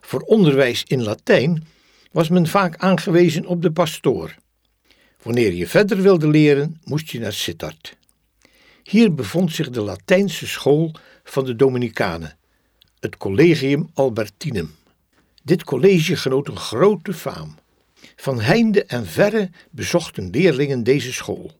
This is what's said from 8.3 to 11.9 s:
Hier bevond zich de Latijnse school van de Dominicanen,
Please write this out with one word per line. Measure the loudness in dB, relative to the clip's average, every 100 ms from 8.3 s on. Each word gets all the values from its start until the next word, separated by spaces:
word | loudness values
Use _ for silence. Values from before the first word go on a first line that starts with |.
| _ _ _ _ _
Hier | -2 4 4
bevond | 2 -4 -2 -2
zich | -2 -6
de | -4
Latijnse | -6 -8 0 0 0 -4 -10
school | -4 2 2 0 -6 _ _
van | -10 -6 -6
de | 0
Dominicanen, | 0 2 -4